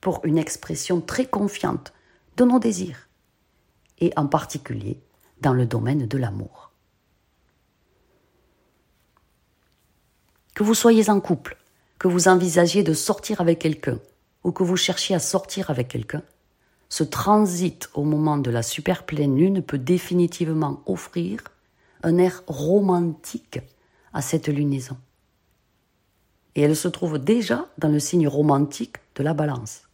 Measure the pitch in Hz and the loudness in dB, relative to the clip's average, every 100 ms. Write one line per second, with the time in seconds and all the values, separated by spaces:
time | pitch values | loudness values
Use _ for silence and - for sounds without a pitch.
0 | - 165 170 160 156 - - - - 180 | -2 -2 0 0 0 -8 -10 -10 -2 -2
1 | 165 - 262 214 202 - - - - _ | -2 -4 -2 0 -2 -4 -6 -6 -8 _
2 | _ _ _ - 247 247 233 180 180 131 | _ _ _ 2 4 6 2 -2 -6 -10
3 | _ _ _ _ _ _ _ _ _ _ | _ _ _ _ _ _ _ _ _ _
4 | 170 - 143 151 - - - 117 101 123 | -2 0 0 -2 -2 -12 -10 -10 -8 -10
5 | _ _ _ _ 139 127 120 117 113 147 | _ _ _ _ 0 2 0 -2 -2 -2
6 | 120 139 120 101 104 - - _ _ _ | -2 -4 -4 -6 -12 -16 -20 _ _ _
7 | _ _ _ _ _ _ _ _ _ _ | _ _ _ _ _ _ _ _ _ _
8 | _ _ _ _ _ _ _ _ _ _ | _ _ _ _ _ _ _ _ _ _
9 | _ _ _ _ _ _ _ _ _ _ | _ _ _ _ _ _ _ _ _ _
10 | _ _ _ _ _ - 208 226 240 226 | _ _ _ _ _ -2 2 4 6 6
11 | 208 202 - 170 - - _ _ _ _ | 6 2 2 -4 -4 -18 _ _ _ _
12 | 185 180 185 185 180 165 170 196 165 156 | 0 4 6 4 4 2 4 2 2 0
13 | - - - 214 170 165 160 151 - - | -2 -4 -4 -2 0 2 0 -2 -4 -6
14 | - _ _ _ 180 - 180 180 - 180 | -10 _ _ _ -6 -2 -2 0 0 -2
15 | - 185 - - - - 180 131 123 120 | -2 -2 0 -2 -4 -8 -4 -4 -4 -6
16 | 110 151 - _ _ _ _ _ _ - | -8 -10 -12 _ _ _ _ _ _ -4
17 | 156 - 196 208 208 175 180 - - - | -4 -2 2 4 4 0 -4 -4 -10 -4
18 | 147 151 151 147 127 117 113 - 156 175 | 0 0 2 0 0 -2 -4 -6 -4 -4
19 | - 151 143 135 180 196 - 143 127 180 | -4 -2 0 4 4 2 -2 -6 0 -2
20 | - 180 175 - 160 156 151 139 - 190 | 0 0 0 0 -2 -2 -2 -4 -6 -6
21 | - - 175 220 - _ _ _ _ _ | -6 -6 -6 -8 -12 _ _ _ _ _
22 | 165 170 180 180 - 139 151 196 202 175 | 0 4 4 2 -12 -6 2 2 4 2
23 | 170 156 - - _ 131 - _ _ _ | 0 -4 -12 -14 _ -12 -12 _ _ _
24 | _ - - 160 - 143 147 135 123 131 | _ -8 -2 -2 0 0 0 -2 -6 -14
25 | _ _ _ _ _ _ _ _ _ _ | _ _ _ _ _ _ _ _ _ _
26 | _ _ _ _ _ - 147 156 180 - | _ _ _ _ _ 2 2 2 0 -2
27 | 175 151 127 233 208 240 349 - 156 151 | -4 -2 2 2 2 -2 -4 -2 0 2
28 | 143 175 147 139 151 139 - - 117 - | 2 2 2 2 4 4 2 -2 -10 -10
29 | _ - 143 156 151 131 107 - _ | _ -4 -2 0 -2 -4 -10 -16 _